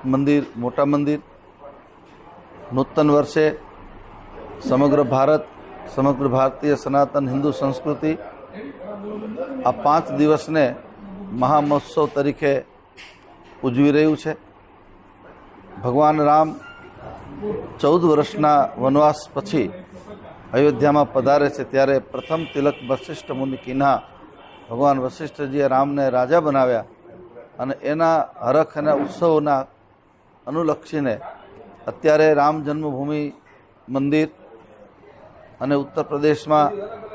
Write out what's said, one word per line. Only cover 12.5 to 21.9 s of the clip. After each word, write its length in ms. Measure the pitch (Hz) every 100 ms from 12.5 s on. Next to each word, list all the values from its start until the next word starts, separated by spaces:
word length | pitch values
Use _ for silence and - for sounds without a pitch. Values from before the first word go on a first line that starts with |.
| 135 - - _ - - - - - - -
ઉજવી 280 | 131 123 143
રહ્યું 260 | 143 156 147
છે. 200 | 156 151 - - - - - - - - - - - - - -
ભગવાન 360 | 113 127 151 156
રામ 400 | 147 151 160 - - - - - - - - - 208 208 - -
ચૌદ 240 | 143 170
વર્ષના 640 | 170 151 147 - 151 147 135 -
વનવાસ 360 | 131 139 151 151 -
પછી 380 | 139 - 156 98 - - - - - - - -
અયોધ્યામાં 600 | 120 147 123 143 147 139
પધારે 380 | 135 131 143 143
છે, 140 | -
ત્યારે 340 | 123 135 135